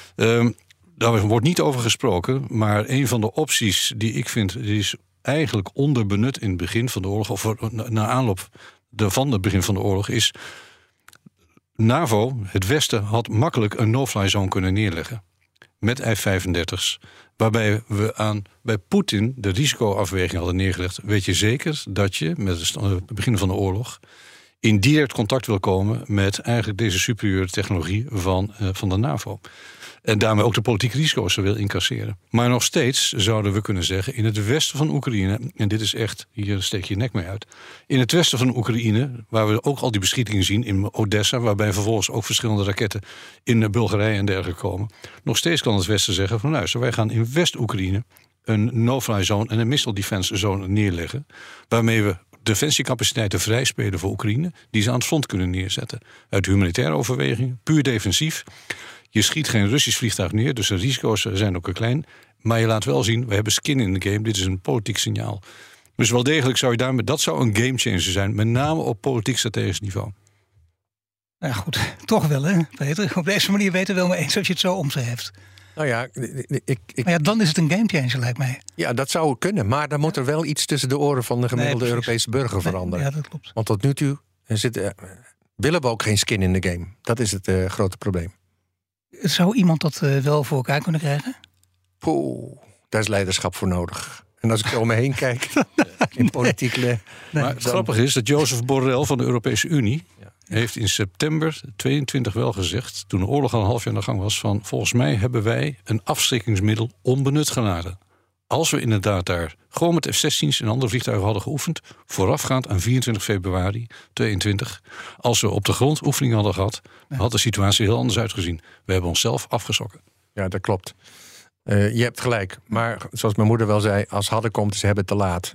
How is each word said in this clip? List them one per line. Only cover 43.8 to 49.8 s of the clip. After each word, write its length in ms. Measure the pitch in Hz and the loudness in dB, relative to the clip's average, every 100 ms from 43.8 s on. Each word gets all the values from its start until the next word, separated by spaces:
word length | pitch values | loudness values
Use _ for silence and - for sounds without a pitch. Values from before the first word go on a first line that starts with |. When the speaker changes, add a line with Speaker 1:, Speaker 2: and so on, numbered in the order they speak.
| 107 107 110 104 | 2 2 0 0
Speaker 1:
en 60 | 101 | 0
dergelijke 340 | 95 92 87 | 0 -2 -4
komen. 300 | 98 92 107 - - - | -4 -4 -6 -10 -20 -10
Nog 120 | - 113 | -4 0
steeds 260 | 170 160 | 0 0
kan 120 | - 101 | 2 2
het 100 | 87 | 2
westen 280 | 104 - | 0 0
zeggen 260 | 92 95 113 | 0 0 0
van, 100 | 139 | 0
"Luister, 300 | 151 82 120 | 0 -2 -2
wij 120 | 123 | 0
gaan 180 | 113 110 | 0 0
in 220 | 113 117 | 0 0
West-Oekraïne 720 | 147 170 - 110 104 92 98 - - _ _ | 2 0 0 -2 -2 -2 -2 -4 -14 _ _
een 260 | - 107 110 123 | -2 2 2 2
no-fly 400 | 117 131 - 104 | 2 2 0 0
zone 240 | 92 104 110 | 0 0 0
en 100 | 110 | 0
een 100 | 117 | 0
missile 260 | 143 | 0